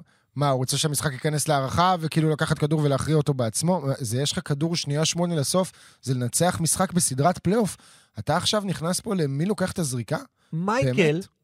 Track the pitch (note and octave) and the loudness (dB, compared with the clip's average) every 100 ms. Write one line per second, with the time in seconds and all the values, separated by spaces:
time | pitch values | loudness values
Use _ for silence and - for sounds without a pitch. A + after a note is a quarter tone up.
0 | - _ _ - C#3+ C3 C3 C#3 D#3 C#3 | -12 _ _ -2 0 0 0 -2 0 -2
1 | D#3 B2+ D#3 D3 - C#3+ C3+ A2+ F3+ F3+ | -4 -2 -2 -2 0 0 2 2 2 2
2 | D#3+ E3 D#3 E3 D#3+ D#3 D3+ D#3 D3 C3+ | 0 0 2 0 0 0 0 2 2 2
3 | C#3 D#3 D3 C3+ A2+ - E3 F3+ C#3 C3+ | 2 2 2 0 -2 0 0 0 0 -4
4 | A#2+ A#2+ C#3+ - - C#3+ E3 E3+ - C#3+ | -2 -2 -2 -4 -4 -2 0 -2 -2 0
5 | D#3+ E3+ F3 E3+ C3 F3+ F#3 - - - | 0 0 0 0 0 0 0 -6 -20 -12
6 | A#2 C3 B2 - E3+ - E3 - F#3+ E3+ | -4 -2 0 2 2 2 -2 0 0 2
7 | - C3 D#3 F3+ - A3 G3+ - - - | 0 2 2 2 0 2 0 -4 -18 -20
8 | _ - G#2 D#3+ - G#3+ G3+ C#3 D#3+ F3+ | _ -10 -2 0 2 0 -2 -4 -2 -4
9 | - G3 D3 C3+ F3+ - F#3 - D3+ B2 | -2 -2 0 0 -2 0 -2 -2 -4 -4
10 | A2+ D3+ - _ _ D#3+ F#3+ A#3 C3+ B2+ | -4 -6 -6 _ _ -6 -2 0 2 4
11 | D#3+ D#3+ G3 _ | 2 2 -4 _